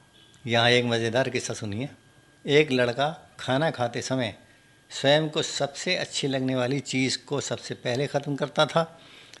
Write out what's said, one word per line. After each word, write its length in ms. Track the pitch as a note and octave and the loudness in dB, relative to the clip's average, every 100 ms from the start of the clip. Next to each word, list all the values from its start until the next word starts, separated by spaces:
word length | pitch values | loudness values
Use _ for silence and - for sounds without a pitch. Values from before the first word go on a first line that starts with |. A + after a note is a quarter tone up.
| _ _ - - A#2 | _ _ -20 -12 0
यहाँ 240 | A#2 A#2+ | 4 6
एक 160 | B2 A#2+ | 4 4
मज़ेदार 440 | A#2 A2+ A#2+ C3 | 0 0 0 0
किस्सा 240 | A#2+ - | -2 -6
सुनिए। 360 | A2+ G#2+ G#2 C#3 - _ _ _ _ - | -8 -6 -6 -8 -12 _ _ _ _ 2
एक 260 | D3 D#3 | 4 6
लड़का 360 | B2+ A#2+ A#2 D3 E3 - - | 4 2 2 -2 -2 -16 -10
खाना 300 | - C3 D#3+ | -2 0 0
खाते 300 | - A#2+ A#2 | 0 -4 -4
समय 340 | - C3 A2+ F#2 - _ _ _ - | -4 -2 -2 -6 -18 _ _ _ -14
स्वयं 380 | - C3+ D3+ D#3 | 0 4 4 2
को 120 | D#3 | -2
सबसे 540 | D#3 - C#3+ - F3+ F3 | -4 -4 -4 -4 -2 -2
अच्छी 320 | D3+ - C#3+ | -2 -4 -2
लगने 280 | C3+ C3 C3 | 0 0 0
वाली 240 | B2 C#3 | 0 -2
चीज़ 380 | - C3 C3 - - | -2 0 0 -2 -4
को 120 | C#3+ | -4
सबसे 320 | - B2 - B2+ | -4 -6 -8 -8
पहले 320 | - B2 C#3+ | -4 -2 -2
ख़त्म 280 | C#3+ C#3+ C#3 | -2 -4 -4
करता 300 | D3+ - D3 | -4 0 2
था 200 | E3+ E3 - - - - - | 2 -2 -6 -20 -20 -20 -20